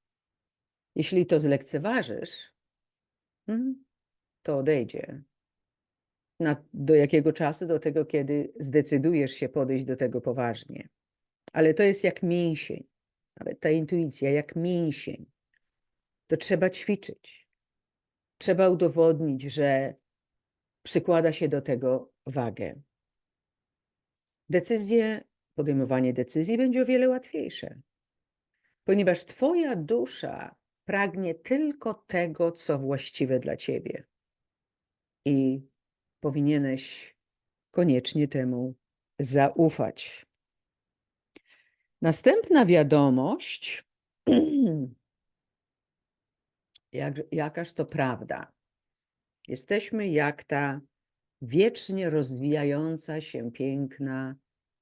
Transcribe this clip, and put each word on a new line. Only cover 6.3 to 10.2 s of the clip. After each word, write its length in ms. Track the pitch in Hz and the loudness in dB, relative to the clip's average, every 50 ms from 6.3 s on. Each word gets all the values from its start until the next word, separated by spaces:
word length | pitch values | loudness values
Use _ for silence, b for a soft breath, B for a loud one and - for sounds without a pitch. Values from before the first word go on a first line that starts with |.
| _ - | _ -2
Na, 240 | 165 151 147 147 - _ - | 0 0 0 -2 -4 _ -10
do 220 | - 139 147 156 | -2 4 6 6
jakiego 380 | 147 143 135 - 156 143 160 156 | 6 6 6 4 4 4 4 2
czasu? 340 | - 165 143 156 - 185 | 2 -2 -2 -2 -4 -2
Do 120 | 165 165 147 | -2 -2 -2
tego, 260 | - 156 139 156 147 | 0 0 0 0 -2
kiedy 480 | 156 - 147 139 139 147 147 143 - - - | 0 -2 -2 -2 0 -2 -2 -2 -4 -8 -10
zdecydujesz 720 | 151 135 127 151 143 147 151 139 135 165 175 151 139 127 | -6 2 2 2 4 4 2 2 2 2 2 2 0 0
się 180 | - - 139 123 | -2 -4 -6 -4
podejść 340 | - 147 135 127 135 131 135 | -2 -2 0 0 -2 -2 -2
do 120 | 131 127 | -4 -2
tego 260 | 127 131 120 - 123 | -2 -2 -2 -2 -4